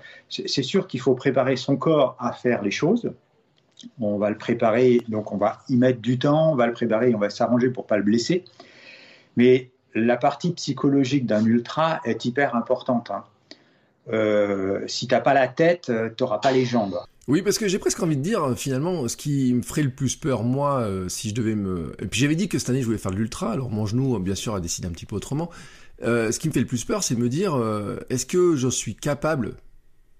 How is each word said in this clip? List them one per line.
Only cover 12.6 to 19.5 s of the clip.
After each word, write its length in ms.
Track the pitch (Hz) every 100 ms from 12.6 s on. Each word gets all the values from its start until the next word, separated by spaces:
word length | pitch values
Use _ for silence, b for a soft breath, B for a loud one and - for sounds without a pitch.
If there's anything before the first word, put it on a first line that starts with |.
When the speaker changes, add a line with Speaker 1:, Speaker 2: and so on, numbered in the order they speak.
| 110 127 - 120 -
Speaker 1:
hein. 140 | 101 - _ b b b b b _ -
Euh, 720 | 110 107 104 101 98 95 98 110
si 220 | - 127
t'as 120 | 123
pas 140 | 147
la 140 | 139 127
tête, 420 | - 165 175 -
euh, 220 | 113 113
t'auras 260 | 113 131 107
pas 140 | 139
les 120 | 131
jambes. 360 | 123 117 101 87 - _ -
Speaker 2:
Oui, 140 | 147
parce 160 | 202 190
que 100 | 208
j'ai 120 | 190
presque 240 | - -
envie 120 | 180 147
de 60 |
dire, 220 | 156 220
euh, 100 | 143
finalement, 540 | 117 143 131 160 180 117
ce 100 | -
qui 340 | 147 139 131